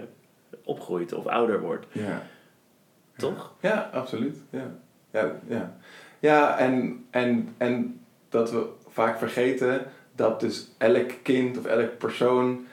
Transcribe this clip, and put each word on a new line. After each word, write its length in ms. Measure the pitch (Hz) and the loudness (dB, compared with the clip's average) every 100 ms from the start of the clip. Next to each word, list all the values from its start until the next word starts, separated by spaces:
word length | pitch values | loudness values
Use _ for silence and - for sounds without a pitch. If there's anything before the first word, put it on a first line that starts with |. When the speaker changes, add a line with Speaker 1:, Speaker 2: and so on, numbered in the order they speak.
| - - _ _ _ - | -8 -16 _ _ _ -16
Speaker 1:
opgroeit 500 | - - - 90 85 | -10 -8 -4 -4 -4
of 140 | - - | -6 -2
ouder 340 | 117 117 95 | 0 2 0
wordt. 240 | 87 80 - | -2 -6 -6
Speaker 2:
Ja. 320 | 110 104 85 - - _ _ _ _ _ _ _ - | -8 -6 -6 -10 -20 _ _ _ _ _ _ _ -6
Speaker 1:
Toch? 360 | 135 202 - - | -6 -6 -12 -4
Speaker 2:
Ja, 280 | 185 214 - | -2 0 -2
absoluut. 440 | 127 - 110 139 - - | -6 -6 -4 -4 -6 -10
Ja. 220 | 127 123 - - _ _ | -10 -10 -14 -20 _ _
Ja, 180 | 107 110 - - | -2 -2 -4 -6
ja. 280 | 113 87 - - - - - | -6 -6 -12 -20 -20 -20 0
Ja, 380 | 147 151 147 - | 4 6 6 4
en, 480 | 131 127 113 - - | 2 2 0 -6 -4
en, 380 | 123 120 117 - - | -2 2 0 -2 -2
en 420 | 123 123 117 - - _ _ | -2 0 -4 -8 -18 _ _
dat 220 | 117 113 | 0 0
we 140 | 117 110 - - | 0 -4 -8 -10
vaak 300 | - 113 113 | 0 0 0
vergeten 640 | 113 123 127 131 127 135 - - - - | -2 0 2 2 2 0 -4 -16 -12 0
dat 240 | 110 110 | 2 2
dus 320 | 110 - - - | -2 -4 -10 2
elk 320 | 113 123 - - | 4 4 2 -4
kind 340 | - 127 127 123 | 0 2 2 -2
of 80 | - | 0
elk 320 | 117 117 - | 0 0 -2
persoon 680 | - - 123 127 127 123 - | -4 2 4 4 2 0 -8